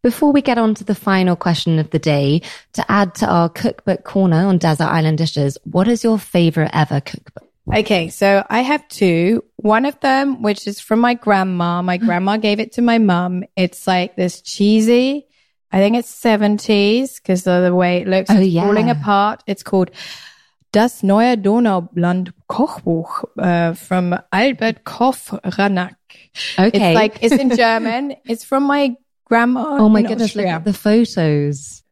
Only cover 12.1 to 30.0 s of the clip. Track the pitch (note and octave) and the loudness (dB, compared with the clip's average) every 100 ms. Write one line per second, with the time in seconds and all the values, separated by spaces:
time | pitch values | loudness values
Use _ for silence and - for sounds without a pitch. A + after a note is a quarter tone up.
12.1 | F3 F#3+ G#3+ G#3+ G#3 A3+ - A#3+ A#3 G#3 | 0 0 0 0 -2 -4 -2 2 4 2
13.1 | F3 F3+ F3+ G3+ - F3+ - - F3+ F3+ | 2 0 -6 -8 -4 -4 -2 -2 -2 -2
14.1 | - F3+ - - - G#3 A3 A3 A#3+ C4 | -4 -4 -4 -16 0 2 4 4 2 2
15.1 | C#4+ - _ _ _ _ F#3+ G3+ A#3+ A#3 | -4 -10 _ _ _ _ 0 2 0 -4
16.1 | - A#3 G#3+ G#3 G#3 - G#3 G3+ A3+ C4+ | -4 0 2 2 0 0 2 2 2 -2
17.1 | - - F#3 F#3 F3+ F3+ F3+ F3+ F3+ F#3+ | -8 -4 -2 0 2 2 2 2 0 0
18.1 | F#3+ F#3+ G3+ F#3+ E3 G3 G#3+ A#3 D3+ E3+ | -2 2 4 4 2 2 2 0 -2 0
19.1 | G3+ G#3 A3 - G3 - F#3+ F3+ - - | 2 0 -4 -8 -10 -2 -2 -2 -6 -20
20.1 | - - _ _ _ _ G3+ A#3+ - G3 | -20 -20 _ _ _ _ 0 0 0 0
21.1 | G3+ A#3+ A#3+ G3 A3 A#3 F#3+ E3+ E3+ F3 | 2 2 2 0 2 2 0 -4 -4 -2
22.1 | F3+ F3+ - _ - C#4+ - - E3 D#3+ | -2 -6 -12 _ -2 -2 -2 -4 -4 -4
23.1 | - - - F#3 E3+ E3+ F3 - F#3 F3+ | -10 -10 -4 0 0 0 -4 -4 -2 -2
24.1 | F3+ _ F#3+ C4 B3+ A3+ - - - B3+ | -4 _ 0 0 0 -4 -6 -14 -2 -2
25.1 | B3+ - - G3 F3 G3+ F#3 F3+ - _ | -2 -10 -10 -8 -2 0 0 -4 -12 _
26.1 | - _ - - - G3 - G3 D#3+ - | -20 _ -12 -8 0 2 2 2 2 2
27.1 | - A#3 C#4 C4 A#3 A#3 A3+ A3+ A#3 C#4 | 0 0 2 2 2 2 0 -2 -4 -6
28.1 | C4+ - A3+ - C4+ C#4 C#4+ C#4 A#3+ _ | -10 -8 -8 -4 -2 0 0 0 -4 _
29.1 | _ _ A#3 A#3+ B3 A#3 C#4 G#3+ G#3+ | _ _ 0 2 -2 -2 2 4 4